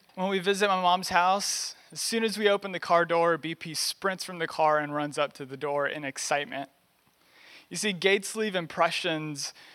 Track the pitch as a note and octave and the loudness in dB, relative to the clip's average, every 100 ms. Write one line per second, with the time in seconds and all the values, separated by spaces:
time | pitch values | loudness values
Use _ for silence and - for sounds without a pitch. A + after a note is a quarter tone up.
0 | _ - F#3 G3 F3+ G3 G3+ F#3 F3+ F3+ | _ -4 -2 0 0 2 4 4 4 2
1 | F3 F3+ F3+ G3 G3 - - - - D#3 | 2 4 4 2 0 -4 -6 -12 -16 -8
2 | - A3+ A3+ G3 G#3 G3+ G3 F3+ - E3+ | -4 0 -2 2 2 2 0 -6 2 4
3 | E3 E3+ E3+ E3 D#3+ E3 E3+ D3+ - - | 4 4 4 2 -2 -8 -8 -4 -4 -2
4 | G3 F#3 - F3+ E3 - D#3 D3+ D3 D3 | -4 -4 -8 -6 -4 2 4 4 2 -2
5 | D3 D3 C#3+ - C3+ C3+ D3 C#3+ C#3 D3+ | -2 -2 -2 -4 -12 -8 -4 -2 -2 -2
6 | C#3+ - - D3 C#3 C3 C#3 _ _ _ | -6 -6 -2 -2 -2 -8 -10 _ _ _
7 | _ _ _ _ - - - F3 G#3+ F3+ | _ _ _ _ -20 -20 -12 -4 -2 2
8 | F#3+ G3+ G3 A3 G#3+ F#3 E3 - E3+ - | 2 2 0 -4 -2 -2 -4 0 2 2
9 | F3+ D#3 D#3 D3 - - - | -2 -2 -4 -6 -8 -10 -20